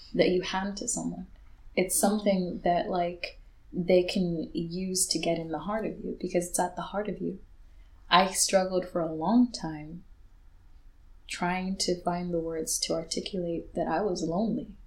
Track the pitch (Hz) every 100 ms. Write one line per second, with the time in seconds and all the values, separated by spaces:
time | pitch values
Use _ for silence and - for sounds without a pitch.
0 | - 170 - 180 175 190 196 196 247 -
1 | 170 180 185 - - - - - 185 -
2 | 202 214 208 190 180 185 175 175 - 185
3 | 175 175 - - - - - - 170 180
4 | 180 202 175 165 - - 170 180 185 185
5 | - 160 170 165 160 151 185 220 185 -
6 | - - 180 175 175 - 180 - - 202
7 | 202 175 175 190 - - - - - -
8 | - 180 190 - - 190 190 185 - 180
9 | 160 160 170 240 240 - 160 151 156 175
10 | - - - - - - - - - -
11 | - - - - 175 185 185 190 - 175
12 | 175 175 180 170 165 160 165 - - 165
13 | 165 - 185 190 175 165 - - 160 165
14 | 208 170 160 175 220 - - -